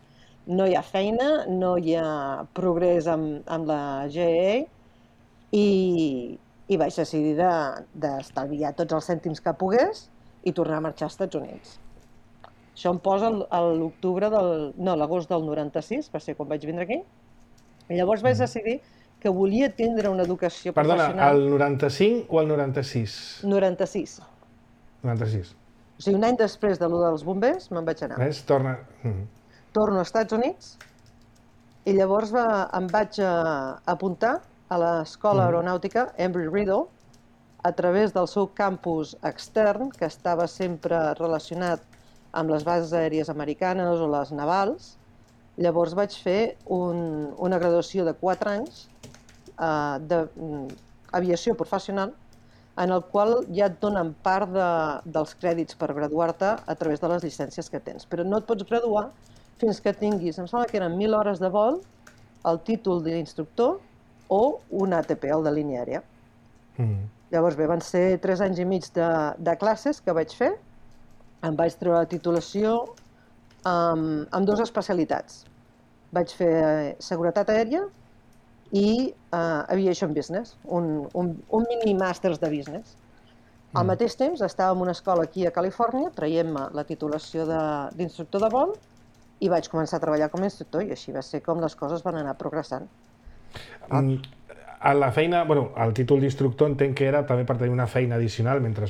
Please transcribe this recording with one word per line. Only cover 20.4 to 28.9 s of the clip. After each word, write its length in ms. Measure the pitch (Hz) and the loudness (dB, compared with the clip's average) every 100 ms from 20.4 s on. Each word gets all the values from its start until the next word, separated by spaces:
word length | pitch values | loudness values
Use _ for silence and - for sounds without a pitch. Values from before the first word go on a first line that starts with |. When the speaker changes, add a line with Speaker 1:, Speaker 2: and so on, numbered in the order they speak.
| 175 - 180 | -2 -4 -2
Speaker 2:
Perdona, 300 | 160 151 175 151 | 2 4 4 2
Speaker 1:
professional. 300 | 135 143 143 | 4 6 6
Speaker 2:
el 140 | 139 | 6
noranta-cinc 840 | 143 143 139 143 139 202 240 - | 4 2 2 0 4 4 4 2
o 80 | 160 | 2
el 80 | 156 | 2
noranta-sis? 920 | 151 139 135 135 123 107 - - - | 2 0 -2 -2 -2 -4 -6 -14 -8
Speaker 1:
Noranta-sis. 720 | 202 196 190 180 180 196 151 - - - - - _ _ - - | 0 2 2 0 -2 -4 -8 -12 -20 -20 -20 -20 _ _ -20 -8
Speaker 2:
Noranta-sis. 520 | 127 113 113 107 87 - - - - - | -4 -2 -2 -2 -6 -14 -20 -20 -20 -6
Speaker 1:
O 40 | |
sigui, 140 | - 196 | 0 2
un 80 | |
any 120 | 226 247 | 2 2
després 420 | 208 - 208 180 | 0 2 0 2
de 80 | 170 | 0
lo 100 | 170 | 2
dels 220 | 170 160 | 2 2
bombers 460 | 151 190 233 359 - | -2 0 2 0 -4
me'n 140 | 175 165 | -6 -4
vaig 160 | 160 | -4
anar. 160 | 139 - | -6 -2
Speaker 2:
Ves? 240 | 131 151 | -2 -2
Torna. 340 | - 139 131 127 - | 2 2 2 -4 -10